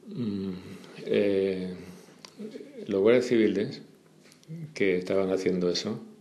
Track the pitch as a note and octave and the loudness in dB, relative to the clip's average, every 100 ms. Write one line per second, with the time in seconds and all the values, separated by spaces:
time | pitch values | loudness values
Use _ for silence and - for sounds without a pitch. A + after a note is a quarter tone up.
0 | - G3 A2+ G2+ F#2+ F#2 - - - - | -12 -6 -4 -4 -6 -8 -12 -18 -18 -14
1 | - G#2+ G2+ G2 G2 F#2 F#2 F2+ - - | -2 2 2 2 0 -2 -6 -10 -14 -18
2 | - - - - G#3+ - - B3+ G3 G#3 | -20 -20 -20 -14 -14 -12 -16 -14 -2 4
3 | G#3 B2 B2+ A#2 G#2+ F#2+ A2 - - - | 6 6 6 4 4 2 -2 -6 -16 -20
4 | - - - - - E3 D#3+ - G2 F2+ | -20 -20 -20 -20 -16 -12 -12 -2 2 2
5 | F2+ G2 F#2+ F#2+ F#2 F2+ F2 E2+ G#2+ - | 0 0 2 2 2 2 2 0 -2 -6
6 | - - | -10 -20